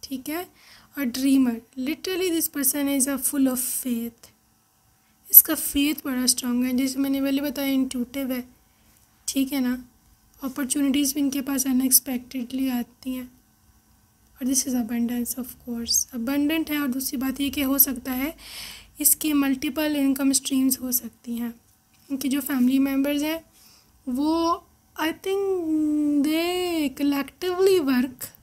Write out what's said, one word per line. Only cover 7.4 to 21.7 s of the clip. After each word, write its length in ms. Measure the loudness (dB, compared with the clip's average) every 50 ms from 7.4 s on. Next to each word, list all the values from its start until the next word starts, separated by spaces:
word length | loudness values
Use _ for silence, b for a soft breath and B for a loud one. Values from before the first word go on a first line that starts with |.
| -2
बताया, 260 | -2 -4 -2 -2 0
intuitive 640 | 2 2 0 0 -2 -6 -6 -6 -4 -6 -4 -4 -4
है। 120 | -6 -6 -10 -16 _ _ b b b b b b b b b _ _ _ -6
ठीक 240 | 0 0 0 0 0
है 80 | -2
ना, 120 | 0 0 -2 -4 -6 -14 _ _ _ _ -20 _ _ _ _ -10 -10
Opportunities 720 | -8 -4 -4 -2 -2 0 2 2 2 4 2 2 0 0
भी 60 | 0
इनके 200 | 0 0 0 -2
पास 260 | -2 -2 -2 -2 0
unexpectedly 1000 | 2 2 4 4 4 4 2 2 2 -6 -6 -6 -6 -8 -8 -8 -6 -4 -2 -2 0
आती 460 | 0 -2 -4 -6 -12 _ -8 -8 -8
हैं। 160 | -6 -8 -12 -16 -20 _ _ _ _ _ _ _ _ _ _ _ _ _ _ _ _ _ _ _
और 100 | -6 -2
this 200 | 0 0 0 0 0
is 60 | 0
abundance, 640 | -2 -2 -2 -2 -2 -2 0 0 -2 -4 -4 -4 -8
of 180 | -8 -10 -10 -16 -12
course, 420 | -10 -8 -8 -6 0 0 0 0 0 -6
abundant 560 | -6 -2 0 0 2 2 2 2 0 0 0
है। 80 | -2 -2
और 100 | 0 0
दूसरी 300 | -2 -2 -4 -4 -4 -2
बात 220 | -2 -2 -2 -2
ये 100 | -2 -2
कि 120 | 0 0 0
हो 160 | 2 2 2
सकता 340 | 2 0 0 -6 -4 -4 -4
है 220 | -2 -2 -4 -4 B B B B B B B B B B B B -2
इसके 320 | 0 0 2 2 0 0 2
multiple 640 | 2 2 2 0 0 -2 -4 -2 -2 -2 0 0
income 360 | 0 2 0 0 2 2 2 2
streams 480 | 0 0 0 0 2 2 2 0 0
हो 120 | -4 -4 -4
सकती 440 | -4 -4 -6 -16 _ _ -8 -6
हैं। 180 | -6 -6 -8 -8 -12 _ _